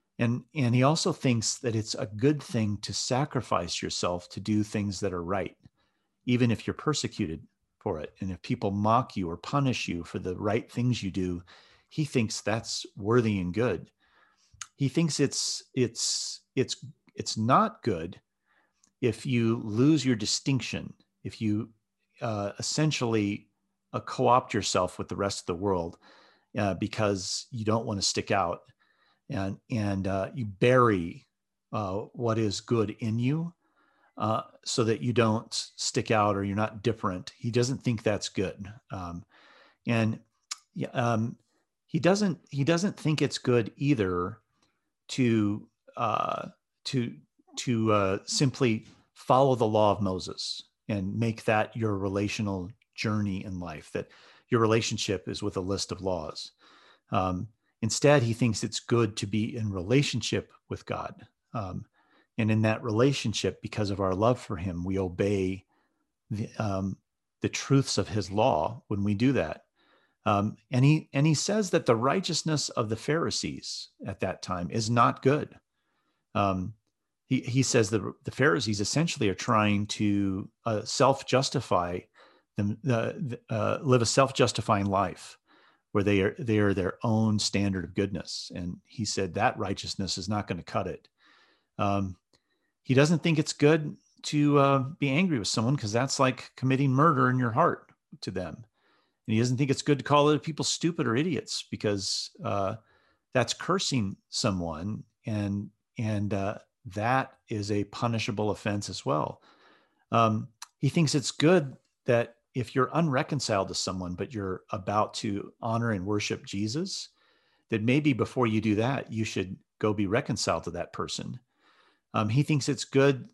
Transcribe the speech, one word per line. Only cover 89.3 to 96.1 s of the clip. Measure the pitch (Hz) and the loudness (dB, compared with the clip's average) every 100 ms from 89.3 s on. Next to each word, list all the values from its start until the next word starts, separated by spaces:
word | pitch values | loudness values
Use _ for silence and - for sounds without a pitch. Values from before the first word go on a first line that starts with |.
| 95 | 0
that | 117 - | 0 0
righteousness | 98 101 92 - 92 - | -4 -6 -8 -6 -6 -6
is | 92 | -4
not | 107 101 | -4 -4
gonna | 92 | -8
cut | - 113 92 | -6 -4 -4
it. | 73 _ _ _ _ _ _ _ - | -8 _ _ _ _ _ _ _ -2
Um, | 101 101 95 95 _ _ _ _ _ _ | 0 0 -2 -8 _ _ _ _ _ _
he | - 127 | 2 6
doesn't | 151 170 | 6 4
think | 175 156 | 2 2
it's | 151 | 0
good | - 147 160 147 - _ _ | 4 4 4 0 -10 _ _
to, | - 147 147 143 | -4 2 4 6
uh, | 139 139 131 165 | 6 4 0 -2
be | 143 | 0
angry | 139 190 135 | 2 2 0
with | 95 | 0
someone | - 110 147 | 0 2 0
'cause | 104 | 0
that's | 117 135 | 0 0